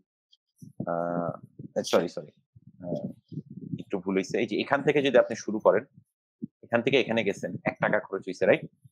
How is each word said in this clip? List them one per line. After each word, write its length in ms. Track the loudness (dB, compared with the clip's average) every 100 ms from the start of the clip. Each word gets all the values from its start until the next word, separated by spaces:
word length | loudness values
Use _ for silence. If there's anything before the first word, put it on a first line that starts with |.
| _ _ _ _ _ _ -18 -10 -4
আহ, 460 | -2 -2 -2 -4 -6 -14 -18 -8 -6 0
sorry, 160 | 0 0
sorry, 240 | -6 -12 _ _ -20 -20 -14 -8
আহ, 220 | -6 -8 -12 _ -14 -12 -14 -10 -10
একটু 200 | -6 -6
ভুল 100 | -2
হয়েছে। 240 | -2 0 -2
এই 100 | -2
যে 80 | -2
এখান 200 | 0 0
থেকে 160 | 2 2
যদি 160 | 6 6
আপনি 180 | 4 0
শুরু 240 | -6 2
করেন, 260 | 4 4 0 -12 _ _ _ _ -16 _
এখান 200 | -4 0
থেকে 160 | 2 2
এখানে 240 | 2 0
গেছেন, 280 | 0 -4 -8 -6
এক 140 | -6 -2
টাকা 180 | 0 0
খরচ 220 | -2 -8 -8
হয়েছে, 200 | 0 2
right? 180 | 2 0 _ -16